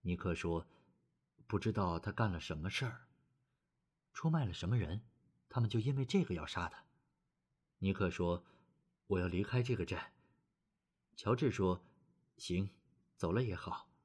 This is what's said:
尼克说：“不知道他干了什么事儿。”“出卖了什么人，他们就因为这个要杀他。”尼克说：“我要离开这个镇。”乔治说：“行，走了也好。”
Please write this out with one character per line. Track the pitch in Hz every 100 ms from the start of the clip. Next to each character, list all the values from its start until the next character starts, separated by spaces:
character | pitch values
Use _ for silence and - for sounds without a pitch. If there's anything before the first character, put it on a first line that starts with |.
尼 | 87
克 | 90 92
说 | 82 87 82 - - _ _ _ _ _ _ -
：“不 | 104
知 | 113
道 | 104 92 82
他 | 104
干 | - 110
了 | 87
什 | - 78
么 | 85
事 | -
儿。 | 127 - - _ _ _ _ _ _ _ _ _ _
”“出 | - 165
卖 | 160
了 | 120
什 | 85 90
么 | 123
人， | 80 98 - _ _ _ _
他 | -
们 | 113
就 | 117
因 | 113 139
为 |
这 | 131 196
个 | -
要 | 87
杀 | 76 - 87
他。” | - - _ _ _ _ _ _ _ _ _
尼 | 95
克 | 95 92
说 | - 87 87 - - _ _ _ _ _
：“我 | 95
要 | 87
离 | 87
开 | 101 123
这 | 120
个 | 110 87
镇。” | 92 - _ _ _ _ _ _ _ _ _ _ -
乔 | -
治 | 120 147
说 | 101 92 90 - _ _ _ _ _
：“行， | - 87 98 - _ _ _ _
走 | 85
了 | 101
也 | 127 87
好。” | - - - _